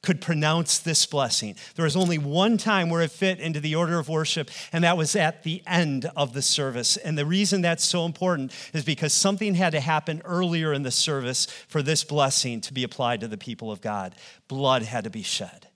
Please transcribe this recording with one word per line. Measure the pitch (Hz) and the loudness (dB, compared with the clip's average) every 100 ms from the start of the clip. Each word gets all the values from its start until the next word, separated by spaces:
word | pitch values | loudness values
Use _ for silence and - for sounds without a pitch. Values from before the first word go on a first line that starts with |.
could | - 165 | 0 -2
pronounce | - 160 151 165 156 - | 0 0 2 2 2 -2
this | 170 156 - | 0 0 0
blessing. | 147 127 - 110 98 - | 0 0 -2 -4 -12 -14
There | - | -2
was | 165 156 | 0 2
only | 180 165 | 2 2
one | 143 156 202 233 | 0 2 4 4
time | 226 196 170 | 2 2 2
where | 170 | 2
it | 165 | 0
fit | - 190 185 | 2 0 0
into | 165 151 | -4 -2
the | 151 | -2
order | 156 170 170 | 0 2 0
of | 147 | 0
worship, | 160 156 - 147 - - | -2 0 -2 -4 -10 -6
and | 165 | 2
that | 170 175 | 4 4
was | 156 208 | 2 4
at | 156 - | 2 0
the | 160 175 - | -6 -6 0
end | 175 160 135 151 151 | 2 2 0 -4 -2
of | 139 | -2
the | 127 | 0
service. | - - 139 120 117 - | 0 0 -2 -2 0 0
And | 156 151 | -2 -2
the | 147 | 0
reason | 185 202 196 | 2 2 2
that's | 175 165 | 2 2
so | - 180 165 | 0 0 -2
important | 151 180 165 131 - - | 0 0 0 -2 -8 -6
is | 160 | -4
because | 143 151 156 | -2 0 0
something | - 196 196 214 180 | 2 2 2 0 2
had | 185 | 2
to | 156 | 2
happen | 135 156 156 156 | 0 0 0 -8
earlier | 175 175 185 170 160 | -4 -2 0 0 0
in | 143 | 0
the | 135 | 0
service | - - 139 123 131 - - - | 0 0 0 -2 -2 -4 -6 -6
for | 156 | -2
this | 139 151 | 0 0
blessing | - 147 135 - 127 117 | 0 2 4 2 0 -4
to | - | -6
be | 131 | -4
applied | 123 - 120 117 | -4 -2 -2 0
to | 113 | -4
the | 107 | -10
people | - 110 113 | -10 -10 -8
of | 101 | -8
God. | 110 104 92 - - - _ | -6 -6 -6 -12 -20 -20 _
Blood | 135 139 127 | 0 2 2
had | 110 120 107 | 2 -4 -6
to | |
be | 107 | -8
shed. | 95 - 92 - - | -6 -6 -6 -14 -20